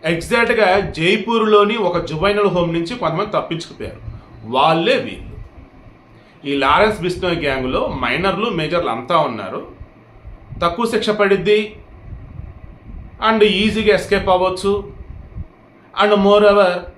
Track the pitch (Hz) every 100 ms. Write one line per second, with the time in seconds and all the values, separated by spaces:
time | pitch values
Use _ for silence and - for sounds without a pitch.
0 | 160 165 - 233 226 226 196 196 160 -
1 | 165 214 220 226 214 208 202 233 185 170
2 | 170 156 190 208 202 180 170 165 170 247
3 | 165 160 208 156 - 165 - 139 107 -
4 | - - - - 110 127 151 160 180 254
5 | 104 90 - - - - - - - -
6 | _ - _ - 143 139 135 160 214 214
7 | 170 - 180 165 143 135 127 160 254 147
8 | 123 135 190 175 233 175 151 175 156 113
9 | 120 165 147 110 95 127 - - - -
10 | _ - - - - - 175 233 226 214
11 | 214 208 202 196 165 208 214 - - -
12 | - - - - - - - - - -
13 | - - 220 226 208 185 214 214 208 190
14 | - 196 190 180 185 185 196 202 - -
15 | - - - - - _ - - - -
16 | 208 202 196 208 208 202 185 175 180